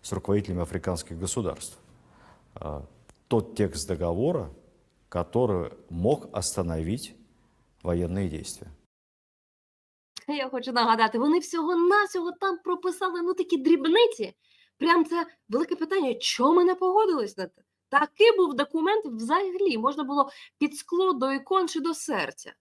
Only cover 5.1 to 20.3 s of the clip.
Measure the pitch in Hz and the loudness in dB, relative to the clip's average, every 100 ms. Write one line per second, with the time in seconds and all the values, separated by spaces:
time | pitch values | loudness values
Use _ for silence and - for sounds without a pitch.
5.1 | 87 85 120 123 95 82 - - 85 98 | -6 -2 0 2 0 -4 -10 -12 -2 0
6.1 | 143 - 104 98 - 85 80 80 120 - | 0 -2 -6 -4 -4 -2 -2 -4 -6 -8
7.1 | - _ _ _ _ _ _ 87 87 87 | -18 _ _ _ _ _ _ -4 -2 -2
8.1 | 90 95 78 - - - - _ _ _ | -2 -4 -6 -12 -14 -16 -20 _ _ _
9.1 | _ _ _ _ _ _ _ _ _ _ | _ _ _ _ _ _ _ _ _ _
10.1 | - - 294 262 262 254 240 226 226 220 | -18 -8 -6 -4 -6 -2 0 2 4 2
11.1 | 226 277 339 - 339 311 349 349 415 403 | 2 2 2 0 -4 0 2 4 4 2
12.1 | 370 339 349 392 349 - 359 359 339 381 | -2 -6 -4 -4 -4 -4 -4 -4 -4 -4
13.1 | 349 339 381 370 320 269 330 311 370 480 | -2 -4 -2 -2 0 4 2 4 4 4
14.1 | - 214 - _ _ _ _ 330 339 320 | 2 -8 -10 _ _ _ _ 2 4 4
15.1 | 339 330 _ _ 226 330 - 320 381 277 | 0 -4 _ _ -4 -2 -4 -2 0 0
16.1 | 233 - - 247 339 359 370 370 392 427 | -2 -4 2 4 6 4 2 2 2 2
17.1 | 311 202 - 180 _ _ _ _ 269 302 | 0 -2 -6 -10 _ _ _ _ 2 2
18.1 | _ 453 415 349 254 285 320 330 427 311 | _ 6 8 4 2 -2 0 2 0 0
19.1 | 220 226 330 392 370 392 233 240 285 269 | -6 0 0 0 0 0 2 0 -2 -2
20.1 | 285 277 | 0 0